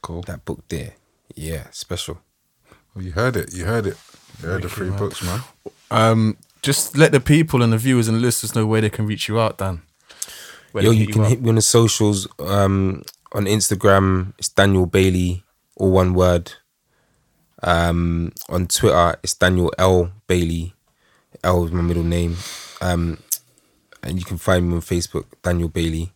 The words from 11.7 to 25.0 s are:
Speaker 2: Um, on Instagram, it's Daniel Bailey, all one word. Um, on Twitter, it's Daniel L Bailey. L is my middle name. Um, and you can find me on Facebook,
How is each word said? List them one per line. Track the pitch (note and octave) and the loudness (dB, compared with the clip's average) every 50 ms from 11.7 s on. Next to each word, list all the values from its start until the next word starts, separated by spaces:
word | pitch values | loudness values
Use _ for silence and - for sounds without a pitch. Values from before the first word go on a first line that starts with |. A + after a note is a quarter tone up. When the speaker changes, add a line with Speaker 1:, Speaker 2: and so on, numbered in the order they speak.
| - A#2+ A#2 A2 - - A2 G#2 G#2 F#2+ F#2+ - - - | 4 4 4 4 2 2 2 2 2 0 -4 -8 -12 -10
Speaker 2:
Um, | C#2 F2+ G2 G2+ G2 F#2+ G2 G2 F#2+ F#2+ F#2 - - - - _ _ _ | -6 -2 0 2 2 2 2 2 0 0 -2 -6 -10 -18 -20 _ _ _
on | - G#2+ G#2 | -6 -4 0
Instagram, | G2 G#2 G#2+ G2 - G#2+ F#2+ - G#2 G2 G2 G2 F#2+ F#2+ F#2 F#2 G2 - _ | 0 0 0 0 -2 -2 2 4 4 6 6 4 4 2 0 -2 -6 -10 _
it's | - - | -12 -4
Daniel | _ - G2 G2+ G2 F#2 F2+ | _ 2 4 4 4 2 2
Bailey, | E2+ - F#2+ F#2+ F#2+ F2+ F2+ F#2 F2+ F2+ F2+ _ _ _ _ _ _ _ | 2 2 2 2 4 2 2 0 -2 -4 -6 _ _ _ _ _ _ _
all | - - F#2+ | 0 2 4
one | F#2 F#2+ F#2 F#2 | 4 4 4 4
word. | F#2 F2+ F2+ F2+ F2 F2 F2 - - - _ _ _ _ _ _ _ _ _ _ _ _ _ _ _ _ _ _ _ - | 2 2 4 4 4 2 0 -6 -18 -20 _ _ _ _ _ _ _ _ _ _ _ _ _ _ _ _ _ _ _ -8
Um, | - F2 F2 E2+ E2+ E2+ E2+ E2+ E2+ E2+ E2+ E2 E2+ E2 - - - - | -2 0 2 2 2 2 0 0 0 0 -2 -2 -4 -6 -8 -14 -12 -6
on | - F2+ F2+ | -4 -4 -4
Twitter, | E2 - - - A2 C#2+ E2+ E2+ E2+ D#2+ - | -2 -2 0 2 2 4 4 4 2 0 -4
it's | - - - | -6 -8 -2
Daniel | _ - F2+ F#2 F2+ F2 E2 - - | _ 2 2 2 2 0 0 0 0
L | F#2 F#2+ F#2+ F2+ F2 F2+ F#2+ G#2+ _ | 2 4 4 2 2 -2 -6 -16 _
Bailey. | _ F#2 F2+ F2 E2 E2+ E2 E2 F2+ - _ _ _ _ _ _ _ _ _ _ _ _ - - | _ 0 0 0 -2 -2 -4 -6 -8 -12 _ _ _ _ _ _ _ _ _ _ _ _ -4 0
L | F2+ F2+ F2 F2 | 0 2 2 0
is | E2 | 0
my | E2+ F2+ | -2 -2
middle | E2+ E2+ E2+ E2+ E2 | 0 0 0 0 0
name. | E2+ E2+ F2 F2 E2+ E2+ E2+ F#2+ - - - - - - - | 0 0 0 -2 -2 -4 -6 -10 -14 -16 -16 -18 -20 -14 -8
Um, | - F2+ F2+ E2+ E2+ E2+ D#2 - - _ - - _ _ _ _ _ _ _ _ _ _ - _ | -4 -2 -2 0 -2 -4 -6 -8 -10 _ -12 -12 _ _ _ _ _ _ _ _ _ _ -20 _
and | - - E2+ F#2 | -10 -8 -6 -6
you | F2+ | -6
can | - G2 | -8 -10
find | E2 - - F#2 F2+ F2+ F2 | -4 0 2 2 2 2 0
me | F2 | -2
on | E2+ | -2
Facebook, | - - F#2 F2 | -4 -4 -4 -4